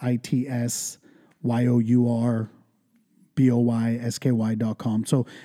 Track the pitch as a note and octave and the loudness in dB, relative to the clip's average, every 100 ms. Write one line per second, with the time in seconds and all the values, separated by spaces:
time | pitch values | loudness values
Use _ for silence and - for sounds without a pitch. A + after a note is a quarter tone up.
0 | B2+ A#2+ - C3 C#3 B2 A#2+ - - - | -4 -4 -2 -2 -2 -4 -4 -6 -10 -14
1 | _ _ _ _ - A#2+ B2 A#2+ A2+ B2 | _ _ _ _ -4 0 2 2 4 2
2 | A#2+ A#2 A#2+ A#2 A2+ - _ _ _ _ | 2 0 0 -2 -4 -10 _ _ _ _
3 | _ _ _ - C3 A#2+ A#2+ A#2 A2+ A#2 | _ _ _ 2 4 4 2 2 0 -2
4 | A#2+ - C3+ A#2 A2 A2 A#2 G#2+ A#2 A2 | -4 -2 0 0 0 0 -2 -4 -2 -2
5 | A2 C#3 A#2+ - | 0 0 -2 -8